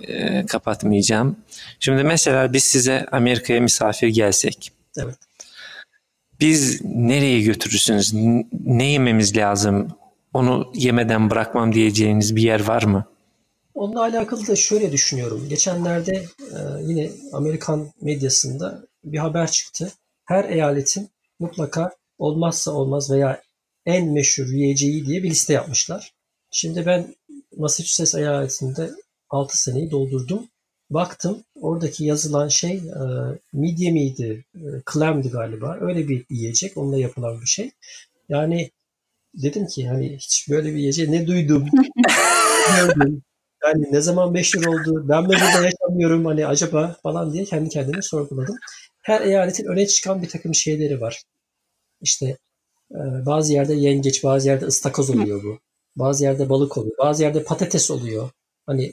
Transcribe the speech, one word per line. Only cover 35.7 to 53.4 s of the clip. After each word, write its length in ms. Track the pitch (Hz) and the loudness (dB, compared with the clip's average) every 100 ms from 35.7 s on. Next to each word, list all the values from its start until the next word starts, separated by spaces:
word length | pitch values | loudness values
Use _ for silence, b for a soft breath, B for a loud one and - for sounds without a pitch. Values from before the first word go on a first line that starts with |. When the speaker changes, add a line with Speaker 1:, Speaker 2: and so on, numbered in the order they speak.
| 175 | -4
Speaker 2:
Öyle 280 | 180 175 143 | -4 -2 -2
bir 160 | 127 - | -4 -4
yiyecek, 460 | 117 113 117 190 - | -6 -4 -4 -4 -4
onunla 220 | 139 135 | -2 -2
yapılan 420 | 123 - 117 117 | -2 -4 -8 -6
bir 60 | 123 | -4
şey. 240 | - 247 - B B B _ - | -4 -6 -12 B B B _ -4
Yani 420 | 147 156 170 147 _ _ _ _ _ _ | -2 0 -2 -4 _ _ _ _ _ _
dedim 320 | 175 139 208 190 | -6 -4 -2 -4
ki 220 | - 123 | -6 -4
hani 280 | 131 135 139 | -2 -4 -6
hiç 300 | - - - | -4 -4 0
böyle 180 | 151 151 | -2 -2
bir 40 | 151 | -2
yiyeceği 340 | 139 156 156 | -2 0 0
ne 140 | 165 165 | 0 2
duydum, 380 | 180 151 147 | 0 4 4
Speaker 3:
<laughs> 320 | 143 262 269 - | 6 6 6 4
Speaker 2:
ne 920 | - - 698 698 440 453 440 - - | 4 4 4 4 4 4 4 4 4
gördüm. 360 | 508 139 147 - _ _ _ | 4 2 0 -10 _ _ _
Yani 220 | 151 156 143 | 0 0 2
ne 100 | 143 | 0
zaman 320 | 160 180 180 | 2 2 2
meşhur 320 | 175 175 175 165 | 0 0 0 0
oldu, 420 | 160 156 156 139 | 0 0 -2 2
ben 140 | 156 | 2
mi 60 | 185 | 4
burada 360 | 180 185 185 | 4 4 4
yaşamıyorum 600 | 180 - 180 180 165 165 160 | 2 0 -2 2 2 2 2
hani 200 | 156 151 | 0 0
acaba 500 | 143 160 151 165 170 | 0 0 0 -2 -4
falan 300 | 156 165 165 | -6 -4 -4
diye 120 | 160 | -4
kendi 240 | 202 156 160 | -4 -4 -2
kendime 340 | 151 135 175 | -4 -4 -4
sorguladım. 540 | 196 151 143 131 139 247 B B B _ | -4 -4 -4 -4 -6 -8 B B B _
Her 180 | - 214 | -2 0
eyaletin 440 | 196 196 180 185 196 | 2 2 2 -2 -4
öne 200 | 180 202 | 0 2
çıkan 360 | - 190 190 | 0 0 -4
bir 60 | 175 | -4
takım 260 | 165 165 | -8 -4
şeyleri 460 | 160 156 151 151 131 | -2 0 -2 -2 -2
var. 220 | 113 - - _ _ _ _ _ _ _ | -6 -8 -16 _ _ _ _ _ _ _
İşte, 260 | - - 131 131 _ _ _ _ _ | -4 -2 -4 -8 _ _ _ _ _
e, 60 | - 139 131 131 | -10 -8 -4 0
bazı 260 | 151 | 0